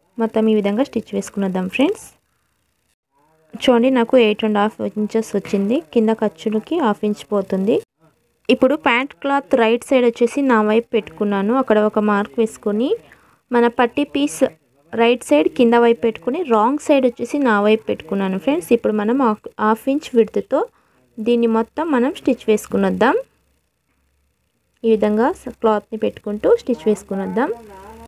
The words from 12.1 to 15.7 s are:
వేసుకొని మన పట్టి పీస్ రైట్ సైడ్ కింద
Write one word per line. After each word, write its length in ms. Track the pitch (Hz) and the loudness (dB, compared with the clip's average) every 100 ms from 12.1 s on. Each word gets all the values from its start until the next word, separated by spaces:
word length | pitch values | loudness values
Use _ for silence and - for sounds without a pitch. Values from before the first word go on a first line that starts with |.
| 202 202 - | 0 -2 -2
వేసుకొని 520 | 220 - 208 208 277 466 - - _ _ - | -4 -4 -4 -2 -2 -4 -8 -20 _ _ -4
మన 140 | 240 233 | 0 0
పట్టి 360 | 240 240 - 285 | 2 0 0 -4
పీస్ 360 | 277 285 - 262 - _ _ _ | -2 -2 0 -2 -4 _ _ _
రైట్ 320 | 226 233 247 - | 0 2 0 2
సైడ్ 220 | 294 311 | 2 2
కింద 220 | - 233 | 2 2